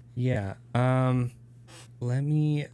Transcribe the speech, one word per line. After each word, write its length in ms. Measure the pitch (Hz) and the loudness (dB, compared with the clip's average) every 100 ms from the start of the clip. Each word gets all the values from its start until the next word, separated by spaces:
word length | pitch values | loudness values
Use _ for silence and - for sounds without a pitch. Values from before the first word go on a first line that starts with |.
| - 123 | -12 -4
Yeah. 400 | 123 120 98 - - | -2 0 -4 -8 -4
Um, 580 | 120 127 127 127 127 120 - - - - - - - | 0 2 2 2 2 -2 -6 -20 -20 -20 -20 -20 -8
let 220 | 120 131 | -4 -2
me, 440 | 143 151 151 147 - | 0 0 2 0 -4